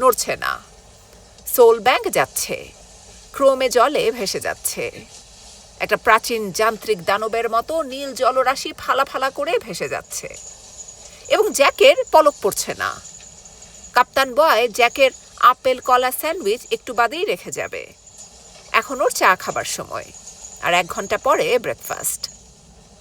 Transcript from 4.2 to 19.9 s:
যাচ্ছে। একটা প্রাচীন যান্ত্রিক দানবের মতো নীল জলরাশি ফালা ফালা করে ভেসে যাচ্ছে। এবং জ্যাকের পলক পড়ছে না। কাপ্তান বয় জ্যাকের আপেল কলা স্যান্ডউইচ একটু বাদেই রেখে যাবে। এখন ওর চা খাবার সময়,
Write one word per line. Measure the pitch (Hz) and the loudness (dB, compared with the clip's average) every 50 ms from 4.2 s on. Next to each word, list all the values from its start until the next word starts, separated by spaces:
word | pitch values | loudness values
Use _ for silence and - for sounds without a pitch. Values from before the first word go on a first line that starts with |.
| 247 - - - | -4 -6 -6 -6
যাচ্ছে। | - 82 80 - - - - 185 131 - - - - - - - - - - - - - - - - - - - | -6 -6 -8 -6 -8 -8 -8 -8 -8 -8 -10 -12 -18 -20 -20 -20 -20 -20 -20 -20 -20 -20 -20 -20 -20 -20 -10 -10
একটা | 180 185 214 | -4 -2 -2
প্রাচীন | 196 - 240 220 233 - - 240 220 214 196 | 0 2 2 2 2 2 -2 -4 -4 -4 -6
যান্ত্রিক | 160 - 220 226 220 202 - 226 214 175 165 | -4 -2 0 0 -2 -2 -2 -4 -4 -2 -2
দানবের | 202 196 208 220 220 220 226 233 226 | -2 -2 -2 -2 -4 -4 -4 -4 -2
মতো | 226 226 233 - 311 330 | -2 -2 -2 -2 -4 -4
নীল | 302 254 254 277 285 269 247 | -4 -6 -8 -10 -10 -10 -6
জলরাশি | 220 254 233 254 262 254 254 269 - - 320 | -2 0 0 2 2 0 0 -2 -2 -6 -10
ফালা | 311 - - - 254 269 269 | -12 -8 -4 -2 0 0 0
ফালা | - - 277 269 269 | 0 -2 -4 -4 -4
করে | 269 - 285 311 427 453 | -4 -4 -2 -2 -2 -2
ভেসে | 226 220 170 - 175 - | -4 -6 -8 -8 -6 -6
যাচ্ছে। | 131 78 - - - - - - - - - - - - - - - - - - - - - - - - - - | -6 -8 -8 -10 -10 -12 -10 -12 -14 -16 -18 -20 -20 -20 -20 -20 -20 -20 -20 -20 -20 -20 -20 -20 -20 -20 -4 0
এবং | - 370 427 415 | 0 2 2 0
জ্যাকের | 247 - 277 - - - 403 523 349 523 494 - | 0 2 2 2 4 6 6 6 6 4 2 4
পলক | - 330 302 294 - - | 6 6 6 6 2 2
পড়ছে | - 196 - - - - 143 | -2 -2 -2 -2 -6 -8 -6
না। | - 90 98 - - - - - - - - - - - - - - - - - - - - | -4 -6 -6 -6 -8 -14 -20 -20 -20 -20 -20 -20 -20 -20 -20 -20 -20 -20 -20 -20 -20 -20 0
কাপ্তান | - 240 247 - - 277 269 262 240 | 2 2 2 2 0 -2 -2 0 2
বয় | 277 311 320 254 220 247 233 | 2 2 4 4 2 0 0
জ্যাকের | 190 - 233 240 - 285 269 254 - - - - - | 2 2 2 2 4 2 2 2 2 -2 -12 -20 -2
আপেল | - - 247 247 - - 262 254 247 | 2 4 4 4 4 0 -2 -2 -2
কলা | - - 254 247 254 254 | 0 2 2 2 2 0
স্যান্ডউইচ | 254 - - 302 330 359 220 196 220 247 - - | -2 -4 -4 -6 -6 -4 -4 -4 -4 -4 -4 -6
একটু | 226 220 - - 233 | -8 -8 -8 -4 -2
বাদেই | 226 233 226 277 339 381 | 0 0 0 -2 -4 -4
রেখে | 392 180 175 - 165 | -4 -4 -6 -8 -10
যাবে। | - - 95 - - 82 - - - _ _ - - - - - - - - - - - - - | -8 -8 -8 -8 -10 -12 -14 -16 -20 _ _ -20 -20 -20 -20 -20 -20 -20 -20 -20 -20 -20 -10 -4
এখন | - 226 220 - 277 254 | -2 -2 -2 -2 -2 -2
ওর | 311 494 | 0 0
চা | - - 311 202 185 | 0 2 2 2 2
খাবার | - - 202 - - - | 2 -2 -6 -6 -6 -6
সময়, | - - - - - | -6 -8 -10 -10 -10